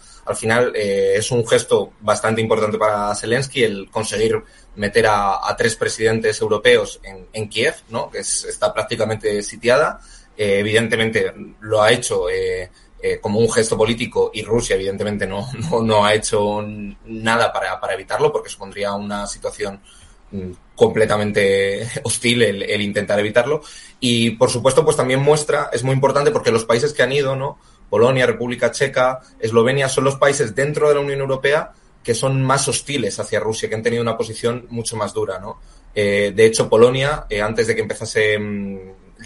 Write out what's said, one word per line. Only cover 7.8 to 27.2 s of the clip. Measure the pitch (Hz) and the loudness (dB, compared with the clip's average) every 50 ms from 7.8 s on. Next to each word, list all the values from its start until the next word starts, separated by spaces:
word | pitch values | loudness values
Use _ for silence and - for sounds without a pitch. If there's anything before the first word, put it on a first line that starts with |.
| - - | -10 -10
¿no? | 110 120 - - | -8 -8 -8 -8
Que | - 104 | -8 -8
es, | 98 - - - - | -6 -6 -6 -6 -6
está | - - - 107 104 | -8 -6 -2 -2 -2
prácticamente | - - - - 117 110 107 110 110 107 - 107 104 101 | -2 -2 -4 -4 -2 -2 -2 -2 -2 -2 -2 -2 -2 -2
sitiada, | 104 - - - - 117 123 143 160 170 - - - - - - - - - | -4 -6 -8 -4 0 2 4 4 2 0 -2 -8 -14 -20 -20 -20 -20 -12 -6
eh, | - 107 101 98 98 | -2 0 2 2 2
evidentemente | 104 107 107 110 117 107 120 113 110 110 107 107 95 90 - 101 101 - - - | 2 2 2 2 2 2 0 0 0 2 0 0 -2 -2 -4 -10 -16 -18 -18 -12
lo | 104 107 110 107 | -4 0 2 4
ha | 104 110 | 6 6
hecho, | 123 120 117 - 107 95 90 90 | 4 2 0 -2 -2 -2 -2 -2
eh, | 92 95 92 92 92 92 90 - - _ _ _ - - | -2 -2 -2 -2 -4 -4 -6 -10 -16 _ _ _ -12 -6
eh, | - 95 92 - | -4 -4 -4 -2
como | - 107 104 110 | -4 -2 2 2
un | 117 110 | 2 2
gesto | - 120 107 - 117 | 4 2 0 2 2
político | 101 110 110 120 117 120 110 - 98 95 - - | 2 2 2 0 -2 -4 -2 0 0 0 0 0
y | 107 98 | -6 -4
Rusia | 98 113 120 117 - 98 | 0 0 0 2 2 0
evidentemente | 95 95 98 98 98 101 104 104 98 101 | 0 0 -2 -4 -2 -2 -4 -2 -4 -4
no, | 95 98 101 101 - - 110 | -4 -4 -6 -6 -6 -8 -6
<laughs> | 117 160 | -4 -2
no, | 127 113 | 0 0
no | 113 113 107 104 101 | 2 4 4 4 6
ha | 104 107 | 4 4
hecho | 110 - - - 107 104 104 104 107 | 2 2 0 0 2 2 0 -2 -4
n-, | 107 104 107 104 104 101 101 - - | -6 -8 -8 -10 -10 -12 -14 -14 -14
nada | 113 113 110 110 117 117 117 113 98 | -12 -8 -4 0 2 2 4 2 2
para, | - 98 95 92 92 - | 0 -2 -4 -4 -6 -6
para | - 98 95 | -4 -6 -6
evitarlo | 95 95 - 104 117 143 151 | -6 -6 -4 -2 0 0 0
porque | - 110 - - | 0 -2 -6 -8
supondría | - - 101 98 92 101 101 101 101 | -14 -14 -14 -12 -8 -6 -4 -4 -4
una | 101 101 101 104 101 101 | -4 -6 -6 -6 -6 -8
situación, | 98 - - - 101 - - 104 101 98 98 - - - - - - - - _ - | -8 -10 -10 -10 -10 -8 -6 -8 -8 -8 -10 -18 -20 -20 -20 -20 -20 -20 -20 _ -14
mm, | - 98 92 90 87 - - _ - | -12 -10 -10 -10 -12 -16 -20 _ 0
completamente | - 120 110 92 110 107 107 107 104 104 104 101 107 101 98 98 98 98 98 98 107 117 123 - | 2 4 4 4 4 2 2 2 0 0 0 2 2 2 4 4 2 2 0 -2 -4 -6 -8 -8
<laughs> | - - | -6 -6
hostil | 117 - - - 120 120 120 117 | -6 -4 -2 0 2 2 4 2
el, | 107 98 98 95 | 2 0 -2 -4
el | - 107 101 | -2 -2 -2
intentar | 104 101 101 104 101 - 104 104 | -2 -2 -2 -2 -2 0 0 0
evitarlo. | 104 107 110 - - 135 147 156 - - - - - - - - | 0 2 2 2 2 2 0 -4 -4 -10 -20 -20 -20 -20 -10 -4
Y, | - 123 120 117 117 117 | 0 0 2 2 2 0
por | 110 - 127 120 | 2 2 0 0
supuesto, | 120 120 120 135 127 - 151 | 2 2 2 2 4 4 4
pues | 156 147 | 4 2
también | - 127 127 131 135 | 2 2 2 2 2
muestra, | 139 147 151 151 - - 143 151 147 - - | 4 4 2 2 2 -2 -2 -2 -2 -2 -4
es | 120 123 | -2 0
muy | 131 135 | 0 0
importante | 131 131 - - 143 143 147 | 0 0 0 0 0 2 2
porque | 120 - - 123 | 0 0 0 0
los | 113 113 113 | 0 0 2
países | - 117 120 117 107 - | 0 0 0 0 0 0
que | - | 0
han | 127 123 | 0 0
ido, | 139 147 | 0 0